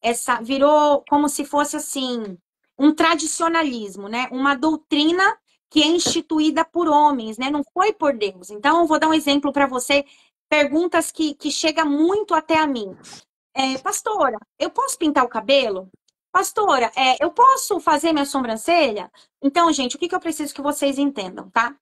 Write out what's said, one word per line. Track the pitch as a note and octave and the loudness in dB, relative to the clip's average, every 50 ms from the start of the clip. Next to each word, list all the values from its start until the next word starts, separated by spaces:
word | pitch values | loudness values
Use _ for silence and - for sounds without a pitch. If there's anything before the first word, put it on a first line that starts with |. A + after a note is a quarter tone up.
Essa, | - A3+ A#3+ A#3 - - B3 A#3+ | -2 -2 -2 -2 -2 -2 -2 -2
virou | A3+ A3+ C4+ C4+ C4+ C#4+ D4+ D4+ D4+ D4 C#4+ C#4 - - | 0 -4 0 2 4 4 4 4 4 4 2 0 0 0
como | D4 C#4+ D4 D4 | 0 2 2 0
se | C#4+ - C#4+ | -2 -4 -8
fosse, | D4 - C#4+ D4 D4 - D4+ | -4 -2 -2 -2 -2 -4 -8
assim, | D4 - - C#4+ C4 B3+ B3 A#3+ A3 G3+ F#3 F3 _ _ _ _ _ _ _ _ | -8 -6 -6 -6 -4 -4 -4 -6 -6 -10 -12 -16 _ _ _ _ _ _ _ _
um | C4+ D4+ D#4 | 2 2 2
tradicionalismo, | D4+ E4+ E4 E4+ E4 E4 D#4 - - E4+ E4 E4+ E4 E4 C#4+ B3 A#3 G#3+ G3+ F#3 G3 G3 G3+ | 4 2 0 2 0 -2 -6 -4 -2 -2 0 0 0 -2 -2 -4 -6 -8 -10 -12 -12 -12 -8
né? | A3 A#3+ B3+ - | -6 -6 -6 -6
Uma | A#3+ B3+ C4 C#4 C#4+ | -6 -2 0 0 0
doutrina | C4 A#3+ D#4 D#4 D4+ _ _ - C#4+ D4 D#4+ E4+ F#4 F#4+ G4+ A4+ _ _ _ _ _ _ _ | 0 0 0 0 -2 _ _ 0 2 2 2 2 2 2 2 0 _ _ _ _ _ _ _
que | _ D4+ | _ 2
é | D4 D4+ | 2 4
instituída | E4+ F4 - - - E4+ D#4 _ E4 D#4 D4+ D#4 C#4 D4+ D#4+ | 2 0 0 0 -2 -4 -4 _ -2 0 0 2 2 0 -2
por | D#4+ _ E4 F4 E4 | -2 _ -2 0 2
homens, | D4+ D4 D4 D4 C#4+ B3 A3 A3 A3 G#3+ | 4 4 4 4 2 0 -4 -8 -8 -6
né? | B3+ C4+ | -4 -4
Não | D4 D4 C#4+ _ _ | -4 -4 -6 _ _
foi | F4 F#4 G#4+ | 0 0 0
por | G#4+ _ - D4 C#4 | 0 _ 0 -2 0
Deus. | A3+ G#3 G3 F#3+ F#3 F3+ - | 0 -4 -6 -6 -8 -20 -18
Então, | G#3 G#3 G#3 C#4+ D#4 E4+ | -18 -4 0 2 4 4
eu | E4+ | 4
vou | D#4 D#4 D4+ | 4 2 2
dar | D4+ D#4+ | 2 2
um | D#4+ | 2
exemplo | D#4 D4+ C#4+ C#4 C#4+ C#4 C#4+ | 2 2 2 0 0 0 -2
pra | C#4 C#4+ C#4+ | 0 0 0
você. | C4+ B3+ B3+ - - C#4+ C#4+ C#4 _ _ _ _ _ _ _ _ _ | 0 0 -4 -2 0 0 0 0 _ _ _ _ _ _ _ _ _
Perguntas | D4+ D4+ D4 C#4 C#4 D#4 F4 F4 - E4+ D#4+ - | 0 0 2 2 2 0 0 2 0 -2 -2 -2
que, | - - D#4+ D4+ C#4+ | -4 -4 -4 -4 -4
que | _ - D4+ | _ -8 -6
chega | C#4+ - - D#4+ D#4 D#4+ D#4+ | -6 -2 -2 -2 0 0 0
muito | D4 C#4+ C#4+ D#4 E4+ F#4+ G#4 G#4+ - F4 | 0 2 2 2 2 2 0 -2 0 -2
até | D#4 D#4 - E4 D#4 | -2 0 2 0 0
a | D#4 D4 | 2 0
mim. | C#4 A#3+ G#3+ G3 F3+ - - - - - _ _ _ _ _ _ _ | -2 -4 -6 -10 -12 -16 -20 -20 -20 -20 _ _ _ _ _ _ _
É, | C4 C4+ C4 C4 C4 | -4 -2 -2 -2 -4
"Pastora, | - F4+ G4+ - - A#4+ G#4+ G4+ D#4 C4 A3 G#3 - _ _ _ | -4 -4 -6 -4 -4 -4 -2 0 0 0 0 -4 -12 _ _ _
eu | D4 F4 | -6 -4
posso | - - C5 C5+ - - | -2 -4 -4 -4 -4 -2
pintar | F4 D4+ C#4+ C#4+ C4 | -2 0 2 2 0
o | B3+ | 0
cabelo? | - A3+ G3 G3+ C4+ C#4 C4 A3+ G3 F#3 F#3+ F#3 _ _ _ _ _ _ _ _ | -2 -8 -2 2 2 2 2 0 -4 -6 -10 -14 _ _ _ _ _ _ _ _
Pastora, | _ F4+ G4 - - - G#4 G4 D4+ C4 A#3 G#3+ - | _ -2 -2 0 -2 0 2 2 2 2 2 -2 -2
é, | - C4 C4 B3+ B3+ C#4+ | 0 0 0 2 0 0
eu | E4 | -4
posso | D#4+ - A#4+ C5 C5+ C5 - - G#4 F4 | 2 4 6 6 6 4 0 -4 -4 -2
fazer | - - D#4 C#4+ D4 E4 D#4+ | 0 0 0 2 2 0 0
minha | D4 C#4 | 0 -2
sobrancelha?" | C#4+ - C#4 C4 A#3 A3 A3 - - E4+ F4 D#4 B3+ G#3+ G#3 F#3 - _ _ _ _ _ _ | -2 -2 -4 -4 -4 -6 -6 0 2 2 4 4 2 0 -4 -10 -12 _ _ _ _ _ _
Então, | - C#4 C#4 F4 E4+ E4 D#4 | -4 0 2 4 2 4 2
gente, | - C4+ B3 - | 0 -2 -6 -6
o | - | -6
que | - E4+ | -8 -6
que | F#4 | -6
eu | F4+ | -6
preciso | - E4+ D#4 - D4+ C#4+ - | -4 -6 -6 -6 -6 -8 -8
que | - | -6
vocês | C#4 C#4+ C#4+ C#4+ D4 C#4 C4+ C4 | -4 -4 -4 0 -2 -2 0 0
entendam, | C#4+ C#4+ C#4 A3 G3 F#3 F#3+ - F#3 F#3+ | -2 -2 -2 -4 -10 -10 -10 -14 -16 -6
tá? | _ A3+ A3+ A#3+ C#4+ _ | _ -2 -2 -2 -4 _